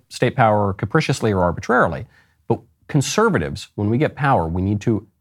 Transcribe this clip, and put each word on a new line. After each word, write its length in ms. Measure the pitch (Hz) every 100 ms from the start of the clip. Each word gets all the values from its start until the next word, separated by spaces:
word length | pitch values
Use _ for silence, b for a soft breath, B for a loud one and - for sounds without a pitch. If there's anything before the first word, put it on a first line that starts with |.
| _
state 260 | - 127 117
power 380 | 117 107 101
capriciously 580 | 95 98 160 156 143 113
or 120 | 95
arbitrarily. 640 | 87 87 - 240 127 76 120 b b b _
But 140 | 107 - _ _
conservatives, 800 | 151 135 - 220 151 73 73 - -
when 160 | 104
we 80 | 120
get 160 | 151 -
power, 320 | 143 113 82
we 160 | 85
need 180 | 95 107
to 260 | - 107 - _